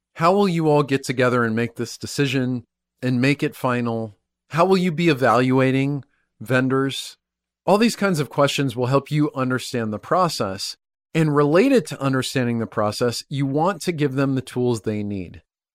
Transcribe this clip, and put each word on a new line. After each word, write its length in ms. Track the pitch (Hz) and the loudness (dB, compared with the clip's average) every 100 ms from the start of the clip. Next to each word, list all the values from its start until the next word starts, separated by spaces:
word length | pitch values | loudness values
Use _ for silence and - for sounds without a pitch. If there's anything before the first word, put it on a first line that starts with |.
| _ - | _ -2
how 180 | 165 | 2
will 140 | 196 202 | 4 2
you 220 | 165 156 | 2 2
all 140 | 147 | 2
get 200 | 139 135 | 2 -2
together 400 | - 123 123 123 | -2 0 2 2
and 120 | 117 110 | 0 0
make 200 | 117 - | -4 -4
this 220 | 117 - | -8 -8
decision 680 | 117 - 143 135 127 127 - _ _ _ | -10 -4 -2 0 -2 -4 -8 _ _ _
and 200 | 127 123 | -2 0
make 200 | 135 143 | 2 2
it 140 | 147 - | -2 -4
final, 600 | 131 123 117 113 113 101 _ _ _ | -4 -2 -2 -4 -6 -12 _ _ _
how 160 | 147 185 | 0 2
will 120 | 190 | 4
you 140 | 180 | 0
be 180 | 151 170 | 0 0
evaluating 920 | 135 123 113 127 131 131 131 139 143 - _ _ - | 2 4 4 4 4 2 2 0 -4 -8 _ _ -16
vendors? 760 | 107 127 131 135 135 131 - - _ _ _ _ - | -2 0 2 0 -2 -4 -12 -16 _ _ _ _ 0
All 120 | 196 | 2
these 180 | 233 - | 2 2
kinds 240 | 202 165 | 0 0
of 100 | 139 | -2
questions 460 | - 143 - 139 117 | 0 0 2 -2 -2
will 100 | 123 | 0
help 260 | 139 135 | 0 0
you 200 | 151 147 | -2 0
understand 580 | 135 127 127 - 123 113 | -2 -2 -2 -4 -4 -4
the 80 | 107 | -6
process. 800 | - 170 175 - 104 98 - - _ _ _ | -2 0 0 0 -6 -6 -10 -12 _ _ _
And 220 | 160 156 143 | 0 2 2
related 520 | 147 165 254 262 - | 4 4 4 2 0
to 140 | 139 | -4
understanding 580 | 135 135 123 135 120 117 | -2 -2 -2 -2 -2 -2
the 80 | 110 | -4
process, 560 | - 107 107 123 117 - | -2 -2 0 -2 -2 -8
you 200 | 139 139 | -4 -2
want 340 | 139 170 185 | 0 0 -2
to 100 | - | -4
give 220 | 165 147 | -2 0
them 220 | 131 139 131 | 0 0 0
the 60 | |
tools 400 | - 127 123 117 | -4 -2 0 0
they 200 | 113 107 | -2 -4
need. 400 | 104 101 87 - _ _ _ | -4 -6 -8 -14 _ _ _